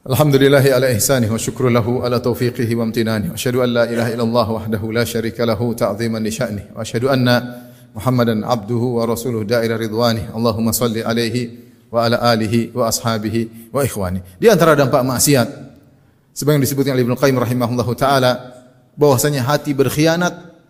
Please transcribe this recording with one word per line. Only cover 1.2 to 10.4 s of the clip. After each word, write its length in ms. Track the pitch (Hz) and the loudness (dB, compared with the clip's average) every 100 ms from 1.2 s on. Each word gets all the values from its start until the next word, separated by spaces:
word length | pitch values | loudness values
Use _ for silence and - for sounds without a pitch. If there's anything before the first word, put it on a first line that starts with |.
| 110 | 2
وشكر 400 | 113 - 113 123 | -2 -6 -2 2
له 160 | 117 110 | 2 0
على 320 | 123 123 120 | -2 -2 -2
توفيقه 460 | 123 113 123 120 113 | -2 -2 -2 -2 -2
وامتنانه. 720 | 117 113 117 110 110 110 - | -2 -2 -2 -2 -2 -4 -4
وأشهد 180 | 127 123 | -2 0
أن 140 | 123 | 0
لا 140 | 117 113 | 0 0
إله 320 | 117 117 117 | 0 -2 -2
إلا 60 | 117 | 0
الله 260 | 117 113 | 0 0
وحده 300 | 113 101 107 110 | -4 -4 -4 -2
لا 140 | 113 113 | -2 -2
شريك 320 | 113 113 110 117 | -4 -6 -4 -2
له 160 | 101 | 0
تعظيما 560 | 123 110 110 104 117 113 | -2 -2 -2 -2 -4 -4
لشأنه. 560 | 110 104 104 104 - | -6 -4 -6 -6 -12
وأشهد 320 | - 110 117 131 | -12 -6 -2 0
أن 220 | 131 123 123 120 - - - - | 2 2 2 -2 -14 -18 -20 -18
محمدا 480 | 110 127 127 117 107 | -4 0 2 2 0
عبده 400 | 104 123 98 120 123 117 | -2 -4 -2 -2 -2 -2
ورسوله 480 | 113 113 131 113 104 | -2 -2 -4 -4 -2
داعي 240 | 120 113 | 0 0
إلى 60 | 113 113 | -2 -4
رضوانه. 480 | 110 120 110 90 | 0 0 0 -4
اللهم 340 | 113 | -2